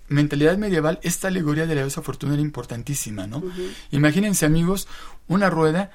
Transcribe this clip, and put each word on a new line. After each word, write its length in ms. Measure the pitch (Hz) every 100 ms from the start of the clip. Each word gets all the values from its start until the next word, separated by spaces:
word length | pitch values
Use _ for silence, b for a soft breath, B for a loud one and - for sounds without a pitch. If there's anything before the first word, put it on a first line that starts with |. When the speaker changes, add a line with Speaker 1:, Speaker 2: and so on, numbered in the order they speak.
| -
Speaker 1:
mentalidad 480 | 143 147 143 151 190
medieval, 420 | 208 170 151 175
esta 240 | 175 - 190
alegoría 380 | 185 151 147 165
de 100 | 151
la 60 |
diosa 200 | 135 160
fortuna 320 | 139 127 139
era 80 | 147
importantísima, 880 | 151 147 117 120 117 139 113 104 98
¿no? 100 | 131
Speaker 2:
Ujú. 120 | 180 180 185 B B
Speaker 1:
Imagínense, 540 | 143 151 165 208 190 156
amigos, 420 | 165 170 196 - B B B -
una 220 | 180 196
rueda 420 | 165 156 165 196